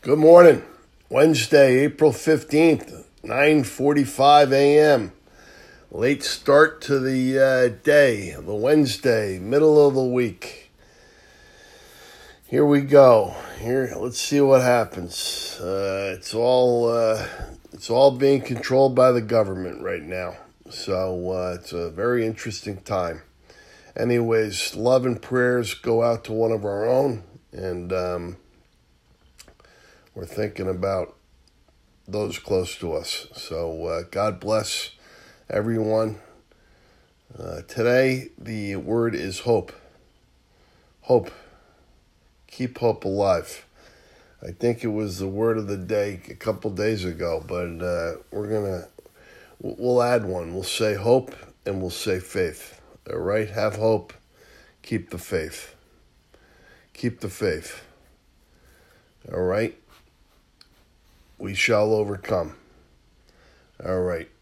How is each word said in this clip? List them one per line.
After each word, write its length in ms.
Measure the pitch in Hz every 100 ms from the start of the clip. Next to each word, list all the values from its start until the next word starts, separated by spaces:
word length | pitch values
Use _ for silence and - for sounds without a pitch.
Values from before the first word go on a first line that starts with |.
Good 160 | - 151
morning. 460 | 156 175 175 135 - - _ _ _
Wednesday, 680 | 131 156 147 113 147 139 127
April 340 | 143 - 151
fifteenth, 920 | 123 - 156 - 147 165 151 - - - _
nine 440 | - 123 147 151 120
forty-five 880 | - 135 147 131 - 139 147 143
A 260 | 135 143 147
M. 320 | 151 135 98 - _ _ - - - - _
Late 320 | - 117 139
start 560 | - - - 143 156 -
to 160 | - 139
the, 380 | 131 131 127 131
uh, 460 | 135 131 123 104
day, 480 | - 147 143 110 92
the 240 | 76 76 104
Wednesday, 840 | 120 151 139 107 131 113 104 92
middle 460 | 95 135 156 151 143
of 100 | 135
the 80 | 127
week. 680 | 123 120 90 - - - _ _ _ _ _ _ _ - - - - - - - - - - _
Here 180 | 131 147
we 140 | 143
go. 560 | 139 143 131 117 101 - - -
Here, 340 | 117 131 131 -
let's 240 | 123 120
see 180 | - 143
what 220 | 139 135
happens. 1000 | 123 123 107 - 85 - - - - -
Uh, 560 | 90 98 98 95 98 92
it's 160 | -
all, 540 | 110 117 127 127 120 120
uh, 400 | 117 113 110 87 - - - -
it's 160 | - -
all 220 | 117 139
being 300 | 123 139 139
controlled 540 | - 120 - 131 135 127
by 160 | 127
the 100 | 123
government 600 | 107 117 104 92 92 -
right 180 | 78 90
now. 360 | 76 92 90 - - _ -
So, 600 | - - 92 92 90 90
uh, 260 | 92 90 87
it's 140 | -
a 160 | 87 85
very 360 | 80 113 123 110
interesting 520 | 110 - 101 - 95
time. 400 | - 98 87 82 - _ _ - - - - -
Anyways, 800 | 113 120 117 113 110 98 - -
love 280 | 117 131 127
and 160 | 117
prayers 520 | - 127 123 123 113
go 300 | - - 113
out 200 | 117 113
to 80 | -
one 220 | 110 113
of 100 | 113
our 240 | 101 101 110
own, 360 | 127 139 113 90 - _
and, 400 | - 95 90 87
um, 460 | 92 90 90 87 87 _ _ _ _ _ _ _ _ _ _ - _ _ _ _ _ _ -
we're 100 | 87
thinking 420 | - 107 104 95
about 480 | 92 95 95 87 _ _ _ _ _ _ _ _ _ -
those 340 | 101 104 -
close 360 | - 98 90 -
to 140 | 87
us. 360 | 80 80 - - -
So, 480 | - 82 85 80 85
uh, 160 | 82 87
God 300 | 98 107 90
bless 500 | 101 110 101 - - - - - - _ _
everyone. 680 | 104 107 113 107 110 110 104 - _ _ _ _ _ _ _ _ _ _ -
Uh, 240 | 85 82
today, 720 | - 131 117 123 131 131 - -
the 380 | 104 110 101 98
word 400 | 71 117 117 82
is 260 | 92 95
hope. 300 | - 113 90 - _ _ _ _ _ _ _ _ _ _ _ _
Hope. 300 | - 123 95 - - _ _ _ _ _ _ _ _ _ _
Keep 320 | - 127 -
hope 260 | 120 107 98
alive. 600 | 98 98 87 - - - _ - _ _ _ _ _ -
I 60 |
think 320 | 92 120 117
it 60 | 120
was 300 | 107 104 92
the 80 | 95
word 300 | 98 113 110
of 100 | 101
the 100 | 101
day 420 | 90 104 101 95 -
a 60 |
couple 380 | - - 98 110
days 340 | 92 107 110 90
ago, 360 | 82 85 82 80
but, 340 | 90 87 82
uh, 360 | 90 87 82 78 -
we're 180 | - 104
gonna, 400 | 107 101 90 85 - _ _ - - - _
w-, 160 | - -
we'll 240 | 120 123
add 220 | 120 120 101
one. 280 | 92 82
We'll 100 | 90
say 320 | 92 - 110 98
hope 380 | 104 127 - - - _ -
and 140 | 98
we'll 120 | 92
say 280 | 87 - 92
faith. 640 | 90 104 87 - - - _ - -
All 100 | 80
right? 300 | 87 107 107
Have 260 | 92 104 104
hope. 340 | 110 107 87 - _ _ _ _ _ _
Keep 300 | - 110 90
the 60 | 90
faith. 580 | - 92 78 - - _ _ _ _ _ _ _ _ _ _ _ _
Keep 280 | - 123 113
the 80 | 104
faith. 560 | - 104 78 - - - _ _ _ _ _ _ _ _ _ _ _ _ _ -
All 120 | 90
right? 340 | 90 98 113 - _ _ _ _ _ _ _ _ _ _ _ _ _ _ _ _
We 160 | 98 95
shall 380 | - 107 107
overcome. 640 | 110 104 98 - 104 78 - _ _ _ _ _ _ _ _ _ _ _ _
All 200 | 87 92
right. 280 | 90 85 82 _